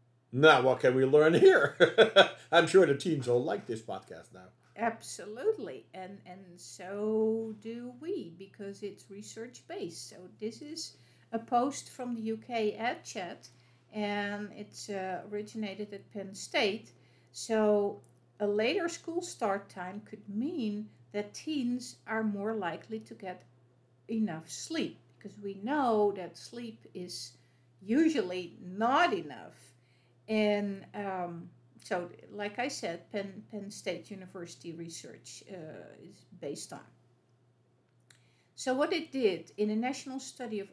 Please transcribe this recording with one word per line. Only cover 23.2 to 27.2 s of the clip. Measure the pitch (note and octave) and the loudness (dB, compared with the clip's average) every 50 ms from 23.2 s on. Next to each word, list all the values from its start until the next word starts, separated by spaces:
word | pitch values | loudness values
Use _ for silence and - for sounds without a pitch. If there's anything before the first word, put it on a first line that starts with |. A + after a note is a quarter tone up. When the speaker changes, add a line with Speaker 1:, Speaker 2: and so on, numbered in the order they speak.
| G3+ F#3 F3+ - - _ _ _ _ _ _ _ _ _ _ _ _ - | -10 -10 -10 -12 -16 _ _ _ _ _ _ _ _ _ _ _ _ -4
Speaker 2:
enough | A3+ A3 G#3+ G3 D#3+ D#3+ D#3+ - | 0 0 0 0 0 -6 -8 -12
sleep, | - - - - D#4+ D#4+ G#3 - - - _ _ _ | -12 -12 -10 -6 -2 -2 -2 -2 -6 -12 _ _ _
because | _ - G3+ G3 G#3 | _ -18 -18 -16 -10
we | G3+ G3+ G3 | -10 -10 -8
know | F#3+ G3 A#3+ D4 D4+ C4+ A#3+ A3 G#3 G#3 G3+ G3 | -6 -4 -2 0 2 2 4 4 4 4 2 2
that | G3 F3 E3 E3+ | -2 -8 -10 -12
sleep | - - - A#3+ A#3+ A#3+ A3+ A3 - - - - | -16 -18 -14 -12 -12 -10 -12 -12 -14 -20 -14 -12
is | G3 F3+ E3+ - - | -10 -10 -8 -10 -10